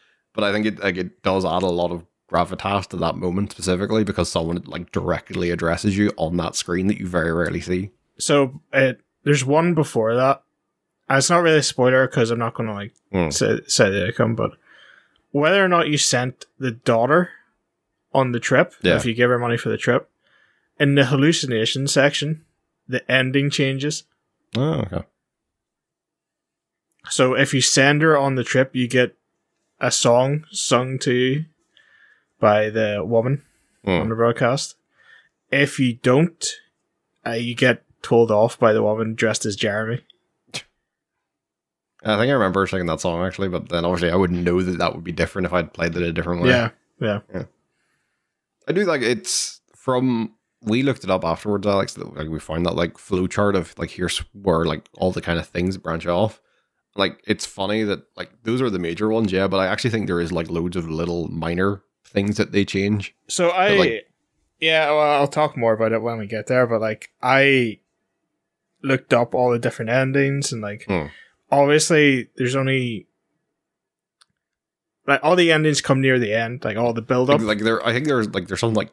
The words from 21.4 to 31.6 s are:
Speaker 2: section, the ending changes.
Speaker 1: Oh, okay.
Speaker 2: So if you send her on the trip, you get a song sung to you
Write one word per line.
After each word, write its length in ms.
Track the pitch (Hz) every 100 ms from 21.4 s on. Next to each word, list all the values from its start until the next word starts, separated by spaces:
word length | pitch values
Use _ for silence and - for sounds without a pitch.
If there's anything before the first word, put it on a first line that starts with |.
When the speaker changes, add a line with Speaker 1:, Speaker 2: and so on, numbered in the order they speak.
| 135 113 113 135 135
Speaker 2:
section, 580 | 139 143 - 147 156 _ _ _ _ -
the 200 | 123 -
ending 380 | 131 127 139 139
changes. 540 | - 135 135 147 156 - _ _ _ _ 117
Speaker 1:
Oh, 240 | 147 151
okay. 240 | - - - _ _ _ _ _ _ _ _ _ _ _ _ _ _ _ _ _ _ _ -
Speaker 2:
So 260 | - 127
if 200 | 127 135
you 60 | 131
send 420 | - 139 139 147
her 140 | 160 147
on 180 | 139
the 100 | 131
trip, 300 | 120 127 131
you 140 | 127 123
get 280 | 127 123 _ _ _ _ _ _ -
a 100 | 123
song 540 | - 127 120 135 151 -
sung 480 | - - 123 131 131
to 120 | 139
you 320 | 123 127 147 160 _